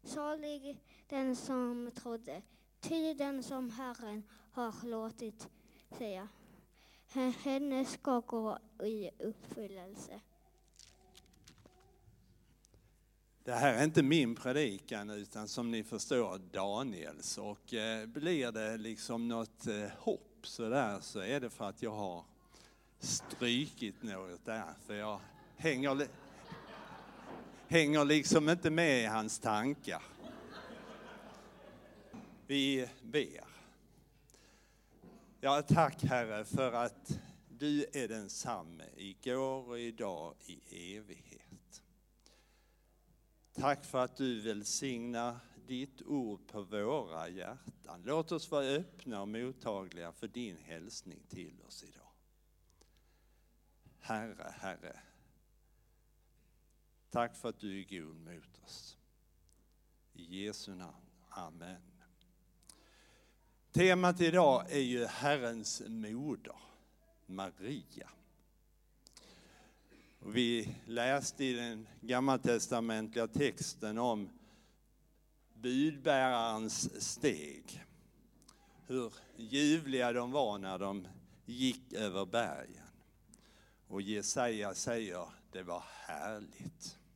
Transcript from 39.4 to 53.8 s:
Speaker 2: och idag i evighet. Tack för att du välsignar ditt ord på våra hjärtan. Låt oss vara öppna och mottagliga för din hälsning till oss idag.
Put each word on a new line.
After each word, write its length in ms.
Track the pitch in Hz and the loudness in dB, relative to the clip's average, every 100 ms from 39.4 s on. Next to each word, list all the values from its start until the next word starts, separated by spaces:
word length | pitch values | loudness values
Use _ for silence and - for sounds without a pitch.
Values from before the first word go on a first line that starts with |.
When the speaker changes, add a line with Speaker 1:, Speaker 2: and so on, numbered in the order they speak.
| 135 135 123 | 0 -2 -6
Speaker 2:
och 120 | 120 | -6
idag 560 | 117 113 107 85 80 - - | -6 -4 -4 -4 -6 -10 -16
i 520 | 78 - 90 87 101 | -16 -14 -12 -10 -10
evighet. 840 | 104 85 - - - - _ - _ _ _ _ - - _ _ _ _ _ _ _ _ _ _ _ | -12 -18 -18 -20 -20 -20 _ -20 _ _ _ _ -20 -20 _ _ _ _ _ _ _ _ _ _ _
Tack 320 | - 139 139 - | 0 2 2 0
för 180 | 131 | 0
att 140 | 127 - | 0 0
du 240 | 135 117 | 0 0
välsignar 1000 | 110 104 104 - 139 120 120 117 120 120 - - - | -2 -2 -2 -2 -2 -4 -4 -2 -4 -4 -14 -20 -8
ditt 340 | 127 135 - | -6 -6 -12
ord 460 | - 143 117 98 - | -2 0 0 -4 -8
på 140 | 107 | -8
våra 680 | 95 104 104 147 98 80 82 | -4 0 2 0 -2 -6 -6
hjärtan. 720 | 92 90 123 - - - 87 92 | -6 -8 -10 -14 -16 -16 -12 0
Låt 260 | 156 160 | 0 0
oss 200 | 165 - | -4 0
vara 140 | 151 135 | 2 4
öppna 560 | 139 185 - 135 104 | 2 0 -10 -6 -4
och 60 | 101 | -2
mottagliga 840 | 110 123 127 120 98 95 85 85 | -2 -4 -4 -4 -4 -4 -8 -10
för 160 | 82 113 | -8 -8
din 300 | 113 117 85 | -6 -6 -8
hälsning 600 | 76 82 85 - 92 - - | -10 -12 -10 -12 -12 -18 -14
till 320 | 92 82 - - | -12 -12 -14 -18
oss 160 | - | -18
idag. 240 | - - - _ _ _ _ _ _ _ - _ _ _ _ _ _ _ _ _ | -18 -20 -20 _ _ _ _ _ _ _ -20 _ _ _ _ _ _ _ _ _